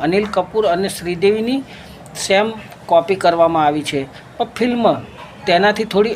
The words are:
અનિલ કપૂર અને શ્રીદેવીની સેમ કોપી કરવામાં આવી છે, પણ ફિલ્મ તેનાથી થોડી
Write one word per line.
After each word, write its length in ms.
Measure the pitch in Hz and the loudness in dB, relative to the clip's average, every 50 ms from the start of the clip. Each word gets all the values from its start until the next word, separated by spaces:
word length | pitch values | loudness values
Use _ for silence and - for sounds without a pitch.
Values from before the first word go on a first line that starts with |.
| 143 | -2
અનિલ 220 | 156 180 202 214 | 0 0 0 -2
કપૂર 420 | 202 - 190 180 180 - 220 214 | 0 -2 -4 -4 -2 -2 -2 0
અને 220 | 185 170 175 196 190 | 0 0 0 -2 -4
શ્રીદેવીની 760 | - - 170 175 175 170 185 196 214 220 220 240 262 277 262 - - - - - - - - - - - - | -6 -8 -8 -8 -4 0 2 2 2 2 0 -2 -4 -4 -6 -8 -16 -20 -20 -20 -20 -20 -20 -18 -12 -12 -2
સેમ 260 | - 196 196 214 220 220 - - - - - - | 0 2 2 2 0 -4 -8 -14 -18 -20 -18 -4
કોપી 280 | - 175 165 165 180 190 | 2 2 2 4 2 -2
કરવામાં 520 | 190 - 175 170 170 165 165 165 160 151 | 0 2 0 4 4 2 4 4 2 2
આવી 160 | 147 147 151 143 | 2 0 0 -4
છે, 240 | - - 139 135 139 - - - - - | -4 -4 -6 -6 -6 -12 -20 -20 -20 -6
પણ 80 | - 240 | -6 -6
ફિલ્મ 520 | 220 - - 233 247 240 240 226 190 147 135 - - - - - - - - - | -6 -2 -2 -2 -2 0 2 2 2 2 0 -4 -12 -18 -20 -20 -20 -20 -10 -2
તેનાથી 380 | 190 175 175 196 208 202 208 220 | 2 2 4 4 2 2 0 -4
થોડી 260 | - - 196 214 233 - | -2 0 2 2 2 0